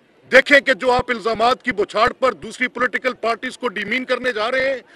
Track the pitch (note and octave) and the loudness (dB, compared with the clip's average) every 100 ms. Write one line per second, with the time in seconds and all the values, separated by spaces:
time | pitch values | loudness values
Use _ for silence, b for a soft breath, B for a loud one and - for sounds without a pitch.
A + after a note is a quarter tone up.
0 | _ _ - B3+ C4+ C#4 C#4 G#3+ B3+ B3 | _ _ 2 4 6 4 4 0 2 2
1 | B3 A#3 G3+ A3 A#3 B3+ A#3+ G#3 F3+ G3+ | 0 -4 -2 0 2 0 -2 -4 -2 0
2 | A#3+ - B3+ G3 A3 G3+ B3 A#3+ B3 A#3+ | 0 0 -2 -2 -8 -6 -6 -2 -4 -2
3 | B3+ A3 A3+ A3+ B3+ - A#3+ G3 G3+ B3 | -4 -4 -4 -4 -6 -6 -6 -6 -6 -6
4 | B3+ B3+ B3 G#3+ G#3+ C4 C4 C4 - | -4 -4 -4 -4 -2 -2 -2 -4 -10